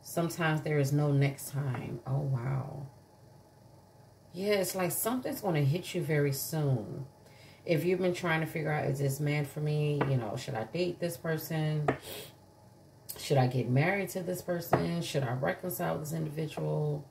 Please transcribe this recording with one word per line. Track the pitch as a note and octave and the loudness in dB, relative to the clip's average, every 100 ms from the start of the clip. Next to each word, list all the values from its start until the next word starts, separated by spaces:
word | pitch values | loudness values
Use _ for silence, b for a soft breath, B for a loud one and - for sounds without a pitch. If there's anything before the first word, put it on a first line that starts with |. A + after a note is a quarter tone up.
Sometimes | - - E3+ - D#3+ D#3 | -4 -2 -2 0 2 2
there | D#3 D3+ | 2 2
is | C#3 | 4
no | D3 D3 | 4 4
next | C#3 C#3 C#3 - | 6 4 0 -6
time. | C#3 C#3+ A#2+ - - - | -4 -2 -4 -6 -8 -2
Oh, | C#3 | -2
wow. | C#3+ B2+ B2 C3+ - D3 C#3 - - - - - - - - - - - - - - | 0 0 0 -2 -4 -10 -12 -16 -20 -20 -20 -20 -20 -20 -20 -20 -20 -20 -20 -20 -16
Yeah, | F3 G3 | -4 2
it's | G3+ F#3 | 4 2
like | F#3 F3+ | 0 0
something's | - A3+ B3+ - C#4 | 0 0 0 -2 -2
gonna | G3+ D#3+ | 2 4
hit | C3+ E3+ - | 4 2 0
you | F3+ | -2
very | D3 D3+ C#3+ | 2 2 2
soon. | C3+ - D#3 C#3+ B2+ G2+ B2 C3+ - B B B B | 0 -2 0 2 2 0 -8 -10 -14 B B B B
If | - D#3+ | 0 2
you've | E3+ F3+ | 2 2
been | F#3 | 2
trying | F3 F3 D#3+ | 0 0 0
to | D#3 | 0
figure | E3 D3+ | -2 -2
out, | D3+ C#3+ | 0 0
is | C3+ | 0
this | C#3 C#3 | 0 0
man | D3 D3 | 0 0
for | C#3+ - | -2 -2
me? | D3+ D3+ D3 D3 C#3 | 0 2 2 2 2
You | C3 | 2
know, | A2 B2+ | 0 -6
should | - | -4
I | A2+ | -6
date | A2 E3 F3+ F3 | -4 -2 -2 -2
this | E3+ E3 | -4 -4
person? | E3 D#3+ - D#3+ D#3 D3+ D3 C3+ B B B - - - - - - - - - | -2 -4 -2 -2 0 2 0 -2 B B B -18 -20 -20 -20 -20 -20 -20 -16 -12
Should | - C#3 | 2 4
I | B2+ | 4
get | C3 B2 | 2 2
married | B2+ E3 G3 F3+ | 4 4 2 -2
to | F#3+ | -4
this | F3 F3+ | -4 -6
person? | - F3 - E3+ E3+ E3+ | -4 -4 0 0 2 -2
Should | D#3 D3+ | -2 -2
I | B2+ | 0
reconcile | B2+ D#3+ F#3 F3+ F3 E3 E3 | 0 -2 -2 -6 -4 -2 -2
with | |
this | D3+ | -4
individual? | E3 D#3 D3 D3+ - D2+ D2+ D2+ D2 - | -4 -4 -4 -6 -4 -2 0 0 -2 -6